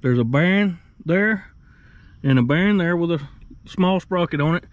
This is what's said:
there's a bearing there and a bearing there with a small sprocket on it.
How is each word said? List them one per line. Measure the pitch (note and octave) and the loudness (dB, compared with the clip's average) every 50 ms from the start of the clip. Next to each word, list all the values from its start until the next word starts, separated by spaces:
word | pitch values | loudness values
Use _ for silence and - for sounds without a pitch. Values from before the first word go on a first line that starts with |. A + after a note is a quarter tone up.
there's | - C3+ B2 B2 | 0 2 2 2
a | A#2+ | 0
bearing | A2+ B2 C#3+ D#3+ F3+ F#3+ G3+ G#3 G3+ F3 E3+ - _ _ _ - | 0 0 0 2 2 2 2 0 0 -2 -6 -14 _ _ _ -6
there | D#3 E3 F#3+ G3+ G#3+ A3 G3 - - - - - - - - - - - - - - - - | -2 -2 0 0 0 -2 -2 -6 -14 -20 -20 -20 -20 -20 -20 -20 -20 -20 -20 -20 -20 -20 -6
and | - C#3 C3+ C3 | 0 2 2 2
a | |
bearing | A#2+ A#2+ C#3+ D#3+ F#3 G3+ G#3 G3 | 2 2 0 0 2 2 2 2
there | F3 E3 F3 | 0 0 0
with | E3+ E3+ E3+ | -2 -2 -2
a | E3+ D3+ C#3+ C#3 - - - - - - - | -4 -4 -6 -10 -20 -20 -20 -20 -20 -20 -20
small | - - - F#3 F3+ F#3+ F#3 | -16 -4 0 0 2 2 0
sprocket | - - F#3 F3+ F3 E3 - D3 | -2 -4 -2 -2 -2 -2 -2 -2
on | C#3+ D#3 E3 | -2 0 -2
it. | F3 - - | -2 -4 -8